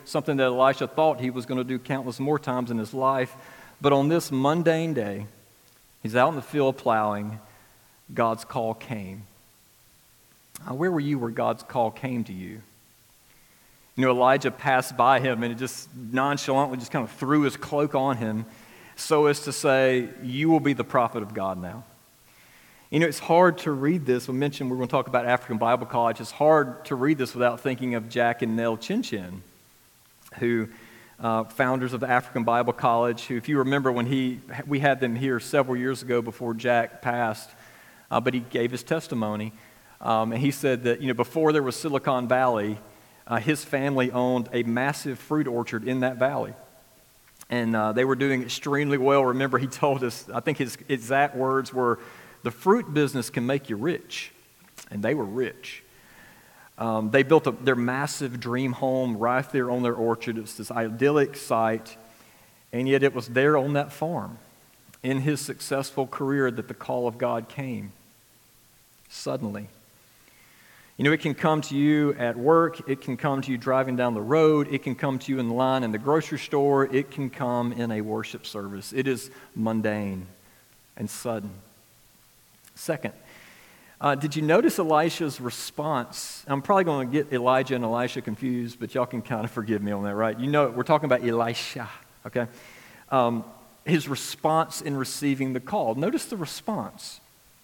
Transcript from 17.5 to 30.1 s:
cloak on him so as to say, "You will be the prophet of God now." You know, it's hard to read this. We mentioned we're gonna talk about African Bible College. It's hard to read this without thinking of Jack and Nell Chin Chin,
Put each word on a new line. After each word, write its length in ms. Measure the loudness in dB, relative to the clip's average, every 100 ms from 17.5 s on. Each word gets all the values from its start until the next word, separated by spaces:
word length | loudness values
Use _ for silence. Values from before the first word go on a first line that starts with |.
| -2
cloak 380 | -4 -2 0 0
on 220 | 0 0
him 280 | -2 -4 -6 -14 -20 -20 -20 -14
so 300 | 0 4 4
as 160 | 2
to 100 | -2
say, 580 | -2 2 4 4 4 0 -8
"You 280 | -8 0 4
will 100 | 4
be 140 | 4
the 100 | 0
prophet 380 | 0 2 2 -2
of 120 | -6
God 280 | -4 -4 -4
now." 220 | -8 -10 -16 -20 _ _ _ _ -20 -20 -20 -20 _
You 100 | 0
know, 80 | 2
it's 120 | 0
hard 380 | 2 6 6 4
to 120 | -4
read 340 | -2 0 0 2
this. 220 | 0 0
We 80 | -2
mentioned 340 | -2 -2 -4
we're 80 | -2
gonna 100 | 0
talk 200 | 0 2
about 180 | 0 2
African 320 | 2 2 0
Bible 300 | 2 2 0
College. 340 | 0 2 0
It's 80 | -8
hard 560 | 2 6 6 4 -4 -6
to 100 | 0
read 220 | 2 2
this 160 | -2
without 260 | 0 0 2
thinking 360 | -4 -2 -2 -2
of 120 | -2
Jack 360 | 2 2 2
and 120 | -2 0
Nell 220 | 0 -2
Chin 240 | -2 -4
Chin, 400 | -2 -6 -8 -14 -16 _ _ _ _ _ _